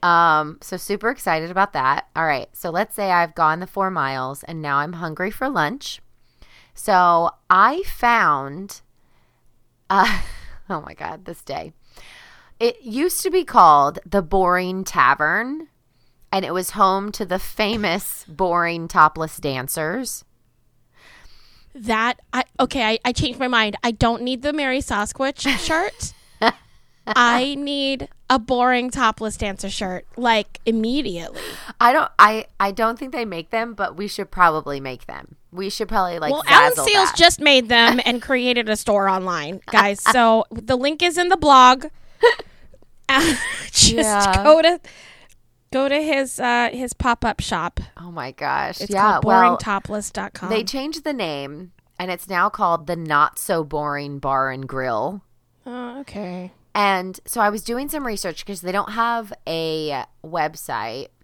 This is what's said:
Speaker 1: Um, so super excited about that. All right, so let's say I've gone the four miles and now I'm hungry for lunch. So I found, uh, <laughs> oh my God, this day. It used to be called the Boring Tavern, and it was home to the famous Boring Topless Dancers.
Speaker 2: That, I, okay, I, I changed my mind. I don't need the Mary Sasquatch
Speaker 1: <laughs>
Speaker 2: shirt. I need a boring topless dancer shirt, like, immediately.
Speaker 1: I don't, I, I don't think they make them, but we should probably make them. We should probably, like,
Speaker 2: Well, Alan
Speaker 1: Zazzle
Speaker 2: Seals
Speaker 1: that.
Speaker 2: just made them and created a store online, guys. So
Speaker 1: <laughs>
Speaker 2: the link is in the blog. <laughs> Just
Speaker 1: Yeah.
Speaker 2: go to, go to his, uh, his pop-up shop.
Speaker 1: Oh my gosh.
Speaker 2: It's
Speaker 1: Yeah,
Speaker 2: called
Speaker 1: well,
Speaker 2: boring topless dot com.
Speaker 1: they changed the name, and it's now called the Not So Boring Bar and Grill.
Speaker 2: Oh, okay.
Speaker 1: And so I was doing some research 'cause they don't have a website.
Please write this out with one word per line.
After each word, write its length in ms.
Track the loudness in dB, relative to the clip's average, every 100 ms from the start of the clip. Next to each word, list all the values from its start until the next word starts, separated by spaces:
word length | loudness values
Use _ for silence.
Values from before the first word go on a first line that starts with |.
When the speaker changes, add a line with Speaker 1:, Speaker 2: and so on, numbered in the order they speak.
Speaker 1:
Um, 560 | 4 4 6 4 0 -8
so 160 | -12 -12
super 320 | -6 -4 -2
excited 400 | -4 -2 -2 -2
about 240 | -2 -2
that. 340 | 0 0 0 -2 -4
All 100 | 0
right, 220 | -2 -4
so 160 | -10 -6
let's 260 | -2 -4 -2
say 140 | 0
I've 220 | 2 2
gone 260 | 2 0 2
the 60 | -4
four 220 | -2 -2
miles 540 | 0 -2 -2 -6 -8
and 180 | -12 -10
now 160 | -2 -2
I'm 160 | -2
hungry 380 | -6 -8 -4 -6
for 180 | -4 -4
lunch. 520 | 0 -2 -4 -12 -16 -18 _ _ _ -20 -20 _ -12
So 560 | 2 4 6 4 2 -4 _
I 320 | 4 4 2 -6
found, 960 | -2 2 2 2 2 -2 -10 -14 -16 _ _ _ _ _ _ _ _ _ _ _
uh, 320 | 2 2 2 -2 -6 -14
<laughs> 240 | -16 -10
oh 120 | -10
my 120 | -10
God, 320 | -12 -12 -12 -14
this 160 | -16
day. 320 | -10 -10 -10 -18 _ -20 -20 -20 -20 -20 _ -2
It 180 | -2 -2
used 400 | -8 -2 -2 -2
to 80 | 0
be 120 | 0
called 540 | 2 6 8 8 4 -2 -2
the 160 | -2
Boring 600 | 0 2 2 2 0 -6
Tavern, 840 | -4 4 4 4 2 0 -2 -8 -12 _ _ _ _ _ _
and 140 | -4 -2
it 80 |
was 180 | -4 -4
home 400 | 2 2 2 -4
to 120 | -8 -6
the 140 | -6
famous 840 | -6 -4 -2 0 -2 -2 -6 -12 -14
Boring 600 | -4 0 0 0 -4 -4
Topless 500 | 4 4 4 -8 -6
Dancers. 840 | -6 -4 -6 -4 -4 -4 -6 -10 _ _ _ _ _ _ _ _ -20 -20 -20 -20 -20 _ -20
Speaker 2:
That, 460 | -16 -4 0 0 -4 _
I, 100 | -6 -6 _
okay, 240 | -2 0
I, 160 | -2 0
I 100 | -2
changed 260 | -2 -4 -2
my 80 | 0
mind. 300 | 2 0 -2
I 80 | -4
don't 300 | 2 0 2
need 220 | -4 -4
the 100 | -2
Mary 260 | -2 -2 -2
Sasquatch 680 | -2 -4 -4 -4 -4 -2 -2 -2
Speaker 1:
<laughs> 60 | 0
Speaker 2:
shirt. 480 | -2 -2 -6 -14 -14 _ 0 0 0 _ -20 _ _ -4 2
I 400 | 4 4 0 -4
need 540 | -6 -4 -2 -4 -8 -16 -4
a 80 | -4
boring 500 | -2 0 2 0 -2
topless 480 | -2 -2 -2 -8 -6
dancer 320 | -8 -8 -8
shirt, 360 | -6 -6 -8 -12 -4
like, 420 | 0 0 0 -6 -2
immediately. 760 | -2 0 -2 -4 -8 -10 -12 -14 -14 -16 2
Speaker 1:
I 140 | 4
don't, 180 | 4 0 2
I, 280 | 2 2 -6 -4
I 120 | -4
don't 280 | 0 -2 -2
think 120 | -8
they 100 | -8 -6
make 240 | -8 -6
them, 220 | -4 -4
but 220 | -6 -8 -6
we 120 | -10
should 220 | -8 -10
probably 500 | 4 4 4 -4 -8
make 240 | -8 -12 -14
them. 300 | -16 -16 -20 _
We 180 | -8 -8
should 180 | -6 -2
probably, 320 | 0 0 -2
like, 140 | -2
Speaker 2:
Well, 100 | -2 6
Alan 260 | 6 6
Speaker 1:
Zazzle 120 | 2 2
Speaker 2:
Seals 240 | 4 2
Speaker 1:
that. 40 | 4
Speaker 2:
just 220 | 4 4
made 300 | 4 4 4
them 320 | 4 6 4 0
and 160 | -2
created 460 | -2 -2 0 -2 0
a 60 | -4
store 320 | 0 2 2
online, 540 | 0 -2 -4 -6 -10 -2
guys. 300 | 2 2 2 2
So 320 | 4 6 4 0
Speaker 1:
<laughs> 40 |
Speaker 2:
the 240 | -8 -4 -2
link 260 | -2 0
is 160 | -2 0
in 120 | 2
the 80 | 2
blog. 480 | 8 10 10 6 0 -16 -20 4
<laughs> 880 | 4 4 -8 -18 -20 -20 -20 -20 0 2 2 0 -4 -10 -6
Just 200 | 2 2
Speaker 1:
Yeah. 520 | 4 2 4 4 4
Speaker 2:
go 180 | 8 8
to, 180 | 8 2 -6 -20 -20 -20 -20 -20 _ _ _
go 160 | -2 0
to 80 | 0
his, 380 | 0 -2 -2 -4
uh, 300 | 0 2 0
his 220 | -2 -8
pop-up 460 | -4 -2 0 -2 -4
shop. 400 | -4 -4 -4 -6 -10 -14
Speaker 1:
Oh 160 | -14
my 200 | -10 -10
gosh. 500 | -6 -4 -2 -2 -6
Speaker 2:
It's 100 | -6
Speaker 1:
Yeah, 220 | 2 2
Speaker 2:
called 120 | 2 4
Speaker 1:
well, 180 | 6
Speaker 2:
boring 140 | 6 4
topless 520 | -2 -6 -4 -8 -8
dot 220 | -8 -10
com. 160 | -10 -4
Speaker 1:
they 140 | -4
changed 400 | -4 -6 -8 -8
the 100 | -8
name, 580 | -6 -4 -6 -8 -12 -18 _ _ _
and 140 | -8
it's 160 | -8 -4
now 220 | 0 0
called 380 | 0 0 0 -2
the 80 | -6
Not 440 | 0 2 2 0
So 240 | -4 -2
Boring 560 | -2 -4 -4 -4 -6 -6
Bar 320 | -2 0 0
and 160 | -4 -8
Grill. 560 | -6 -2 -2 -2 -6 _ _ _ _ -16
Speaker 2:
Oh, 340 | -12 -12 -14
okay. 500 | -14 -12 -10 -12 -14 _ _ -2
Speaker 1:
And 440 | 0 0 -2 -12 -10
so 160 | 0
I 80 | 0
was 140 | 0
doing 260 | -6 -6 -6
some 160 | -6 -6
research 400 | -6 -8 -10 -12
'cause 160 | -10
they 100 | -6
don't 200 | -4 -4
have 420 | -2 -2 -2 -6 -14 -8
a 560 | -6 -4 -4 -6 -6 -8 _
website. 840 | -10 -4 -4 -6 -8 -6 -6 -10 -14 _